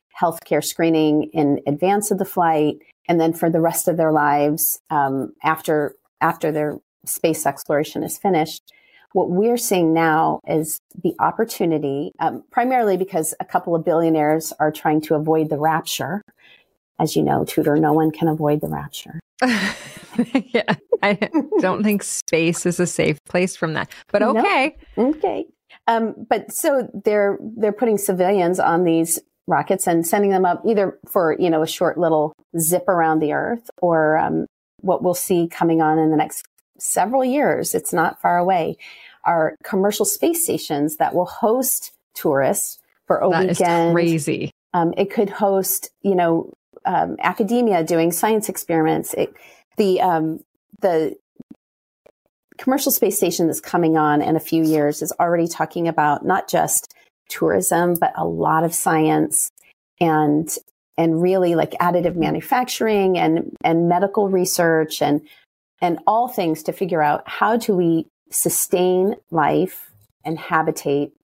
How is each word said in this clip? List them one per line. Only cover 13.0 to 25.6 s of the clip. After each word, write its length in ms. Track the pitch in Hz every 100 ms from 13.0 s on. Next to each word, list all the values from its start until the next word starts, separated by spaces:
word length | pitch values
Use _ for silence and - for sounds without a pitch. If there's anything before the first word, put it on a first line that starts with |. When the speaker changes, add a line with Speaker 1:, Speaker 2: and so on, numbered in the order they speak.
| 190 175 160 -
Speaker 1:
a 60 | -
couple 280 | 180 180
of 100 | 165
billionaires 720 | 160 165 165 160 151 156 156 -
are 120 | 151
trying 300 | 151 156 156
to 140 | 156 151
avoid 340 | 156 160 156
the 80 | 147
rapture. 640 | 151 160 - - 131 196 - _ - - _ _ _ -
As 160 | 151 -
you 80 |
know, 220 | 143 139 156
Tudor, 320 | - 151 147
no 160 | 156
one 180 | 156 156
can 160 | 156 165
avoid 340 | 156 147 151
the 60 | 156
rapture. 520 | 151 143 - - 160 - -
Speaker 2:
<laughs> 80 | 254 220 185 - - - - - 240 262 -
Yeah, 240 | 233 - 185 _ 453
I 160 | 202 202 - 320 285 415
don't 200 | 185 -
think 220 | 214 202
space 600 | - - - 165 165 170 180
is 140 | 175
a 60 | 180
safe 320 | - 151 151
place 320 | - 180 180 -
from 180 | 165
that, 160 | 151 - - -
but 100 | 202
Speaker 1:
No. 160 | 214 220
Speaker 2:
okay. 380 | 381 339 277 - - -
Speaker 1:
Okay. 480 | 254 311 - 214 - _